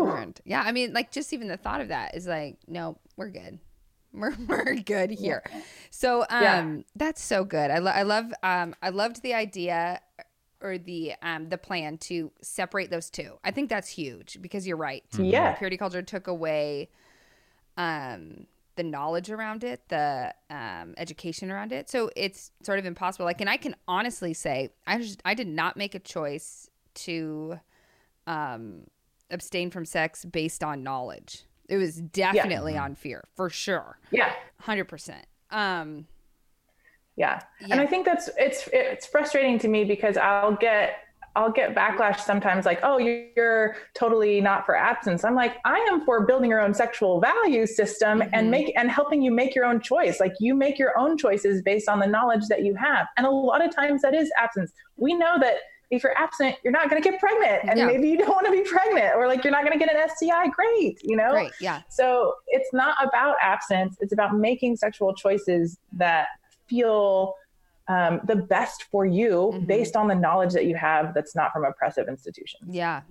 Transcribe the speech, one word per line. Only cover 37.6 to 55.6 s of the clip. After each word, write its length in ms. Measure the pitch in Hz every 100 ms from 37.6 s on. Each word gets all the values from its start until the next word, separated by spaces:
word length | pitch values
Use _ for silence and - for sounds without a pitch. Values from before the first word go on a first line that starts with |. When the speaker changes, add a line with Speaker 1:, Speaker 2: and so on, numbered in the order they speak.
Speaker 2:
And 80 | 202
Speaker 1:
yeah. 120 | 254
Speaker 2:
I 40 | 285
think 200 | 370 359
that's, 220 | 339 - -
it's, 300 | 277 - -
it's 320 | 254 - - -
frustrating 540 | 294 294 285 269 233
to 80 | 220
me 160 | 214
because 340 | 208 202 214 196
I'll 380 | 196 202 208 208
get, 420 | 233 214 - - - _ - -
I'll 160 | 220
get 220 | 247 -
backlash 460 | 226 208 202 214 196
sometimes 440 | - 202 196 185 185
like, 140 | 175
"Oh, 160 | 277 269
you're 760 | 233 233 233 - 233 226 220 220 - -
totally 440 | 233 226 208 202
not 280 | 196 196 -
for 80 | -
abstinence." 480 | 208 - 208 170
I'm 100 | 220
like, 240 | 254 240 240 226
"I 120 | 339 453
am 140 | 349 294
for 220 | 233 208
building 200 | 254 240
your 120 | 220
own 140 | 202 202
sexual 440 | 233 - 196 175
value 460 | 175 415 415 247 220
system 540 | 220 202 - 214 214
Speaker 1:
Mm-hmm. 100 | 214 220
Speaker 2:
and 160 | 180
make, 200 | 262 311 240
and 140 | 240
helping 280 | 262 285 302
you 80 | 262
make 240 | 233 262 262
your 100 | 247
own 140 | 233
choice." 380 | - 226 214 165
Like, 140 | 190 185
you 140 | 220
make 240 | 269 277 277
your 180 | 262 -
own 220 | 277 320
choices 460 | 240 202 202 190
based 260 | 185 208 208
on 80 | 208
the 80 | 202
knowledge 420 | 214 247 226 214
that 140 | 208
you 120 | 202 196
have. 320 | 277 254 - -
And 80 | 262
a 60 |
lot 340 | 269 262 277 330
of 80 | 330
times 280 | 294 277
that 100 | 277
is 180 | 302 311 -
abstinence. 360 | 233 196 170 - - -
We 180 | 262 349
know 240 | 330 339
that 160 | 254 214